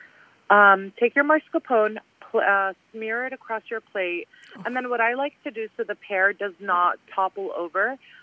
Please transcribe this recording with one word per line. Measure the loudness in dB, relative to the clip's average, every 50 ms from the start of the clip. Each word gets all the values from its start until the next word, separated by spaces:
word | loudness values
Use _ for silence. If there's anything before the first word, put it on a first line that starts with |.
| -20 -20 _ _ -20 _ _ _ _ 4
Um, | 6 8 8 8 6 6 2 -6 -4 -2
take | -2 0 2
your | 2 2
mascarpone, | 2 2 0 0 _ -6 -6 -2 0 2 2 2 0 -2 -6 -16 _ _ -20 -10 -4
pl-, | -2 0
uh, | 2 2 2 2 0 -2 -6 _ _ _
smear | -14 -12 -10 -8 -6 -6 -6
it | -8 -10
across | -12 -10 -10 -10 -10 -8 -10
your | -12 -12
plate. | -10 _ -6 -4 -4 -4 -4 -6 -10 -12 _ -20 -20 -20 -16 -10 -8
And | -6 -6
then | -6 -4 -4
what | -2 0
I | 0 0 0
like | -2 -4 -6 -6 _ -14
to | -12
do | -10 -10 -10 -10 _
so | -8 -8
the | -8 -8
pear | -10 -8 -4 0 2 2 2 2
does | 0 -8 -8 -10 -8
not | -4 -2 0 2 2 0 0 -4 _ -8 -4
topple | -2 -2 -2 -2 -6 -8 -8 -6
over, | -8 -8 -6 -2 -2 -2 -2 -4 -8 _ -20 -20 -20